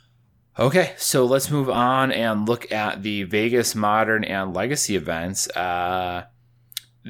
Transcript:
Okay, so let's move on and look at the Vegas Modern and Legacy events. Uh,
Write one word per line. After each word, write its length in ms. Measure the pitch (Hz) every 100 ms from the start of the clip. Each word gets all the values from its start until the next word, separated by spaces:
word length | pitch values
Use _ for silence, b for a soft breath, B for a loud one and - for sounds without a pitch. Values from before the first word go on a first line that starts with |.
| B B _ _ _ -
Okay, 360 | 123 180 156 -
so 280 | - 143
let's 260 | 123 135 -
move 200 | 147 131
on 420 | 110 123 131 131
and 360 | 110 117 104 107
look 220 | 120 -
at 320 | 107 107 95
the 200 | 104 104
Vegas 520 | 92 107 117 120 113
Modern 500 | 110 107 107 110 110
and 300 | 104 98 95
Legacy 420 | 90 117 147 - 95
events. 520 | 78 82 87 98 -
Uh, 760 | - 90 87 87 92 87 87 - _ _ _ _ - - _ 113